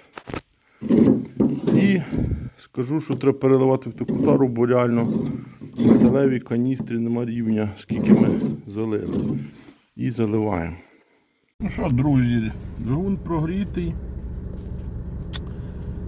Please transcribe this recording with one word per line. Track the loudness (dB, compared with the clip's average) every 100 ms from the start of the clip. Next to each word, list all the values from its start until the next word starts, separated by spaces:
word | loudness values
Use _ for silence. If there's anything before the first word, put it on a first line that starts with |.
| _ -18 -12 -12 -12 _ _ _ 2 4 6 4 -2 -2 0 0 0 4
І | 4 2 -2 -4 -2 -4 -8 -14
скажу, | -12 -8 -4 -4
що | -4
треба | 0 0 2
переливати | 4 4 4 2 -2
в |
таку | -6 -4 0
тару, | 4 4 4
бо | 2 2
реально | 4 4 2 0 -2 -4 -6 -12 -18
в | -12 2 6
металевій | 6 6 4 2 0
каністрі | -2 0 0 -2 -4 -2
нема | -2 -2
рівня, | -2 -2 0 0 0 -6
скільки | -6 0 6
ми | 6 6 2 -2 -6 -8
залили. | -4 -2 -2 -2 -4 -4 -4 -8 -14 -20 -20 _ -6
І | -4
заливаємо. | 0 0 0 0 -2 -4 -8 -16 _ _ _ _ _ _ -8
Ну | -6
що, | -4 0
друзі, | 2 2 4 4 2 -2 -6 -10 -8
двигун | -4 -2 -2 -4
прогрітий, | -4 -2 -2 -4 -4 -4 -4 -6 -8 -10 -10 -10 -10 -10 -10 -10 -10 -10 -10 -10 -8 -10 -10 -10 -10 -10 -10 -8